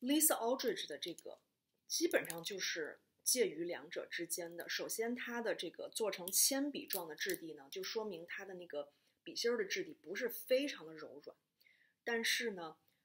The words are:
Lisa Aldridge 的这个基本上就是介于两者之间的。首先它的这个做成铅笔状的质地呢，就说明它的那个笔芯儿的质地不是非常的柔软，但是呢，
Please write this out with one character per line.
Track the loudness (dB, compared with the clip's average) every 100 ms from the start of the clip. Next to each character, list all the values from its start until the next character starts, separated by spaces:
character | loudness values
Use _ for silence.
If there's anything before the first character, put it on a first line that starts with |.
Lisa | 2 6 6 6
Aldridge | 2 2 2 0 -4
的 | -6
这 | -6
个 | -8 -12 -14 _ _ _ _ -6
基 | 0 4
本 | 4 2
上 | -4
就 | -4 -2
是 | -2 -2 -4 -8 _ _
介 | 2 4 4
于 | 2
两 | -4 -6 -6
者 | -8 -6
之 | -6 -4
间 | -4 -6 -8
的。 | -4
首 | -4 -2
先 | 0 0 0
它 | -2 -2
的 | 0
这 | 0 -2
个 | -6 -6
做 | 0 0
成 | 0 2
铅 | 6 6 4 0
笔 | -2 -2
状 | -2 -2
的 | -2
质 | -2 -2
地 | -6
呢， | -12 -8
就 | -6
说 | -2 -2
明 | -2 -4
它 | -8 -8
的 | -8
那 | -10 -6
个 | -4 -4 _ _ _
笔 | -8
芯 | 0 2
儿 | 2
的 |
质 | 2 0
地 | -4
不 | -8 -8
是 | -2 -2
非 | -4 4 4 4
常 | -2 -10
的 |
柔 | -10 -10 -12
软， | -14 -18 _ _ _ _ _ _
但 | 0 2
是 | 4 2 0
呢， | -2 -8 -10 _ _